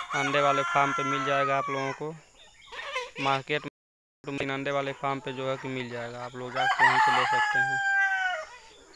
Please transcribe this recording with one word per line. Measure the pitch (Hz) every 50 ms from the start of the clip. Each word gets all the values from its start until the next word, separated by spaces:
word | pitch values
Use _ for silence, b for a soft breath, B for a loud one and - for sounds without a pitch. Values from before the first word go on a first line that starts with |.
| - - 151
अंडे | 143 139 139 143 143
वाले | 143 139 143 139 139
farm | - - 143 139 139
पे | 139 139 139
मिल | 135 143 139 135
जाएगा | 143 139 139 139 135 139 139
आप | 135 139
लोगों | 139 135 135 135
को। | 135 - 151 156 160 156 - - - - - - - - - - - 571 - 554 508 523 494 539 - -
Market | 139 139 135 135 135 - 147 147 - 147 - _ _ _ _ _ _ _ _ _ -
में | 143 139 139 131 135
अंडे | 135 135 139 143
वाले | 143 139 135 139
farm | 135 - - 139 139 135
पे | - 139
जो | 131 131 131 131
है | 135
कि | 131 - 131
मिल | 131 127 123 120
जाएगा, | 120 120 117 120 120 120 123
आप | 123 127
लोग | 123 127 123
जाके | - - 784 807 - - 906
वहीं | - - 880
से | 855 855
ले | 831 - -
सकते | 831 855 855 855 831 831 807
हैं। | 807 807 807 807 784 784 807 807 784 762 - - 370 370 698 622 - - 480 480 - - - - - - -